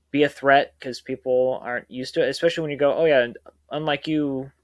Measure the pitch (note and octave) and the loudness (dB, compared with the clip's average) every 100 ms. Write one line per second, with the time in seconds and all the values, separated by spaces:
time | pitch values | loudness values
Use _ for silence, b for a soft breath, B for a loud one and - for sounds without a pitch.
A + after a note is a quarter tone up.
0 | _ C#3 C#3+ - C#3 C#3 - _ C3 A#2+ | _ 0 0 2 4 4 4 _ -12 -10
1 | - C3 C3 B2+ B2+ B2+ A#2+ B2 - B2+ | -10 -8 0 2 2 -2 -6 -10 -10 -12
2 | C3 E3 C3+ C#3 E3 E3+ D#3 C#3 C#3+ C#3+ | -4 -2 -2 0 -2 -2 -4 0 0 2
3 | E3 C3+ A#2+ - - _ _ D3+ D#3 C#3+ | 4 4 2 -4 -20 _ _ -6 -4 -4
4 | D#3+ D#3 C#3+ C3+ C3+ _ | -2 -2 -2 -4 -8 _